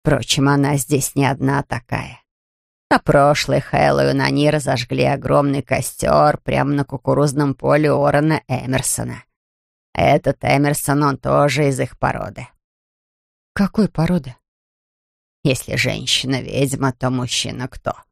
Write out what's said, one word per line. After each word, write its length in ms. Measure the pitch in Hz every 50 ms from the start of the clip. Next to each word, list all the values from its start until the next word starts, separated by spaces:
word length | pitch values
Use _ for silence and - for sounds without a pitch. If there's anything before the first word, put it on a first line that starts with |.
Впрочем, 480 | _ 151 147 131 110 - - - 135 139
она 280 | 143 143 139 139 147
здесь 400 | 139 139 - 147 131 135 - -
не 100 | 143 139
одна 360 | 131 135 - 131 135 139 139 139
такая. 560 | _ - 127 - _ 120 107 90 - - - _ _ _ _ _ _ _ _ _ _ _ _ _ _
На 100 | 311 233
прошлый 600 | _ - 151 147 139 143 147 - - - 135 143
Хэллоуин 600 | 135 - - 139 143 143 139 139 139 139 135 139
они 300 | 135 139 139 139 147 151
разожгли 520 | 151 151 131 139 135 127 123 - 131 135 -
огромный 580 | 135 139 135 123 - 143 143 143 143 139 143 131
костер 760 | - 131 117 123 - - - - - 143 151 147 147 147 -
прямо 340 | _ - 131 135 135 139 143
на 100 | 143 139
кукурузном 720 | _ - 131 _ - 135 135 143 151 127 143 147 139 135
поле 380 | _ - 135 143 147 156 147 139
Уоррена 500 | - 143 143 143 143 147 156 160 - _
Эмерсона. 800 | _ 135 127 - 127 131 131 127 - - - 117 123 120 110 - _ _ _ _ _ _ _ _ _ _ _ _ _ _
Этот 480 | - 87 - 135 156 - - 139 _ -
Эмерсон, 600 | 123 135 139 143 143 147 - - - 139 143 147
он 120 | 143 135
тоже 520 | 123 - 131 139 143 143 147 123 139 151 139
из 100 | 135 127
их 180 | 131 127 - -
породы». 500 | - 131 127 117 101 - - - 123 - _ _ _ _ _ _ _ _ _ _ _ _ _ _ _ _ _ _ _ _ _
«Какой 360 | - 196 185 - - 208 175
породы?» 460 | _ - 160 165 180 175 131 131 120 _ _ _ _ _ _ _ _ _ _ _ _ _ _ _ _ _ _ _ _ _ _
«Если 320 | - 160 - - - -
женщина 640 | - - 127 104 107 127 127 - - - 127 135 127 -
ведьма, 500 | - - 120 143 135 143 131 135 135 127
то 180 | _ - 131
мужчина 580 | 127 127 123 123 - - - 107 110 113 123 131
кто? 260 | - - _ - - - - _